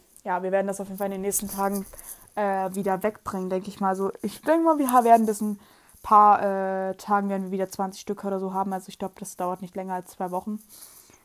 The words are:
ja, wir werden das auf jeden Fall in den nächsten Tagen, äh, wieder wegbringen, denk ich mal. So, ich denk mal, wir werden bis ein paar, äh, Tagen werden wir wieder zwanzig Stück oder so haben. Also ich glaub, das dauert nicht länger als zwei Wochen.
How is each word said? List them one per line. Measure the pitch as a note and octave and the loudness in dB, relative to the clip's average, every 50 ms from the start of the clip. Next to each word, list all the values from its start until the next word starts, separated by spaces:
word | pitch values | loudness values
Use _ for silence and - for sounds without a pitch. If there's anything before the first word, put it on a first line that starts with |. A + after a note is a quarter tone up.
| _ _ - - - | _ _ -20 -12 -6
ja, | G3+ F3+ F3+ | -4 -4 -2
wir | F#3 F#3 | -2 0
werden | F#3+ G3 G3 | 0 0 0
das | G3 G3 G3 | 0 -4 -6
auf | G3 | -8
jeden | G3 F#3+ F#3+ | -8 -6 -6
Fall | G3+ | -6
in | G3 | -4
den | G3 F#3+ | -4 -4
nächsten | F#3+ G3+ G3 - G#3 G3 | -4 -2 -2 -4 -4 -6
Tagen, | F#3+ G3 G3 G3 G3+ G3 G3 - - - - - - - - - - | -4 -2 0 0 0 -2 -6 -8 -14 -20 -18 -18 -18 -20 -20 -10 -6
äh, | G#3 G#3 G3 G3 F#3+ F#3+ F#3+ F#3 | -2 -2 0 0 0 -2 -4 -4
wieder | G3 F#3+ G3 F#3+ F#3 | -2 -2 0 0 0
wegbringen, | G3+ G#3 G#3+ - - - - F#3+ F#3 F#3 | -2 -4 -4 -6 -10 -8 -6 -6 -4 -4
denk | F#3+ F#3 F#3+ G3 | -4 -4 -4 -6
ich | - - | -6 -2
mal. | G3+ F#3+ F#3+ | 0 0 0
So, | F#3+ G3 G3 - - | 0 -2 -4 -4 -6
ich | - G3+ - - | -8 -10 -10 -4
denk | - - D#4 E4 E4 | 0 2 2 4 4
mal, | E4 D#4 D4 | 4 4 2
wir | C#4 B3+ B3 B3+ A3+ | 2 4 4 6 8
werden | A#3 A#3 A#3 A3 | 8 8 8 6
bis | A3 G#3+ - | 4 0 -2
ein | G#3+ G#3+ G#3 G3+ - - _ _ _ _ - - | -2 -4 -6 -6 -12 -20 _ _ _ _ -20 -8
paar, | - - G#3+ G#3 G#3 G#3 G3+ G3+ | 2 6 8 8 10 10 8 6
äh, | G3+ G3 G3 F#3+ F#3+ F#3+ F#3+ F#3+ F#3+ F#3+ F#3 | 4 0 0 0 -2 -2 -2 -2 -4 -4 -6
Tagen | F#3 - - G#3 G3+ G3+ G3 | -6 -2 0 2 2 2 0
werden | G3 G3 F#3+ | -2 -2 -4
wir | F#3 | -4
wieder | G3 F#3+ F#3+ F#3 | -4 -4 -4 -4
zwanzig | - - G3 F#3+ G3+ - | -4 -4 -6 -6 -6 -8
Stück | - - G3+ G3+ - | -8 -8 -8 -6 -4
oder | G3 G3 F#3+ | -4 -4 -4
so | F#3+ F#3+ F#3+ | -4 -4 -4
haben. | F#3+ G3 G3 | -4 -4 -4
Also | F#3+ F#3 - - | -4 -8 -10 -12
ich | - - | -12 -10
glaub, | G3+ F#3+ - - | -10 -10 -10 -12
das | G3+ - - | -16 -12 -8
dauert | - F3+ F3+ F#3 F3+ | -6 -4 -4 -4 -6
nicht | F#3+ F3+ - | -10 -12 -10
länger | G3 F#3+ F#3+ F#3 | -10 -8 -6 -8
als | F#3 F3+ - | -8 -8 -10
zwei | - - F#3+ F3+ | -10 -8 -8 -6
Wochen. | F3+ F#3 - G#3+ G#3 G#3+ - - - - - - - - - - - _ | -6 -6 -6 -8 -10 -10 -12 -16 -20 -20 -20 -20 -20 -20 -20 -20 -20 _